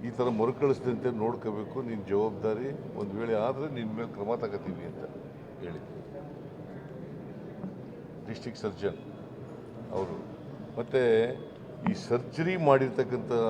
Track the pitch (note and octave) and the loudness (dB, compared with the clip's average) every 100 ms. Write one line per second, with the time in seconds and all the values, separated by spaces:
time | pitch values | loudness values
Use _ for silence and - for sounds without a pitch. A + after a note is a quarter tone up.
0 | A#2 A#2 B2 A2+ A2+ C3 C#3 C3 B2+ A2+ | -4 2 2 6 4 4 4 4 2 2
1 | B2+ A#2 A2 A#2+ A2+ G#2 G#2 C3+ A#2+ A2 | 0 2 2 2 -2 -2 -4 -4 -4 -4
2 | F#2+ G2+ A2 G2 A2 A2 C3 D3 - G#2+ | 2 4 4 2 0 0 -2 -4 -8 -4
3 | G#2 G2+ A#2 A2 A2+ C3 D3+ C3 A2 A2 | -4 -2 2 4 2 0 -2 -2 -4 -4
4 | A#2 G2+ G2+ A#2 A2 G2 F#2 E2+ E2+ - | -6 -4 0 0 0 -2 -4 -6 -8 -8
5 | - - - - - - F2 D#2 - - | -10 -10 -12 -14 -14 -10 -8 -8 -10 -12
6 | - F#3 - - - - - - - - | -12 -12 -12 -12 -12 -12 -12 -12 -12 -12
7 | - - - - E3 - - - - - | -10 -10 -12 -12 -12 -10 -10 -10 -12 -12
8 | - - G#2 A2+ B2+ A2+ G#2+ F#2 G2 E2 | -14 -12 -8 -6 -8 -4 -4 0 -2 -2
9 | - - - - - - - - - F#2+ | -10 -12 -12 -12 -12 -12 -12 -12 -6 -2
10 | F#2+ E2 - - - - - - A#2+ C3+ | -2 -4 -8 -12 -12 -12 -8 -6 2 4
11 | B2 A2+ A#2 C3+ - - - - - - | 8 8 6 0 -8 -12 -14 0 0 0
12 | - A#2+ - - E3 F#3 D3+ C3+ C3 A2 | 2 2 2 0 2 6 10 10 8 2
13 | A#2+ B2 - A#2+ | 2 0 2 4